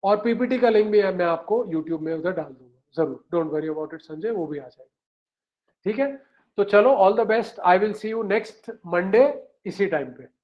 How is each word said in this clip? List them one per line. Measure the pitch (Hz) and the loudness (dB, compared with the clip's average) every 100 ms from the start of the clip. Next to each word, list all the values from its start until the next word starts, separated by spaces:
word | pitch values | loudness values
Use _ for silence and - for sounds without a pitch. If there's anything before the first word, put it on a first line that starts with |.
और | 190 208 | 2 0
पीपीटी | 233 233 247 254 | 2 0 0 2
का | 240 | 4
link | 214 214 | 4 4
भी | 214 | 4
मैं | 196 185 | 2 0
आपको | 170 165 - 220 | 0 0 -2 -2
YouTube | 208 160 156 165 | -2 -4 -4 -6
में | 156 | -4
उधर | 160 165 | -4 -4
डाल | 170 147 | -4 -8
दूंगा | 131 - _ _ - | -12 -20 _ _ -4
जरूर, | 151 131 _ | -4 -4 _
don't | 170 156 | -4 -2
worry | 151 156 | -4 -4
about | 156 156 | -8 -10
it | 160 | -12
संजय, | _ 156 202 | _ -8 -6
वो | 220 156 | -4 -6
भी | 147 | -8
आ | 127 | -12
जाएगा। | _ 131 _ _ _ _ _ _ _ _ _ | _ -20 _ _ _ _ _ _ _ _ _
ठीक | 185 214 | -6 -2
है, | 277 277 _ _ _ - | -4 -4 _ _ _ -4
तो | |
चलो, | 202 202 233 | 4 6 6
all | 254 190 220 | 6 4 4
the | 214 | 0
best, | 220 - - 180 | 0 -2 -2 2
I | 185 | 4
will | 208 | 2
see | 208 214 | -4 -6
you | 226 214 | -6 -2
next | 202 - - - - 170 | -2 -2 -18 -18 -18 -4
Monday | 175 185 208 285 285 - _ 202 | -2 2 4 4 2 -14 _ -14
इसी | 180 196 | -4 -2
टाइम | 156 127 | -2 -4
पे। | - 127 _ | -12 -20 _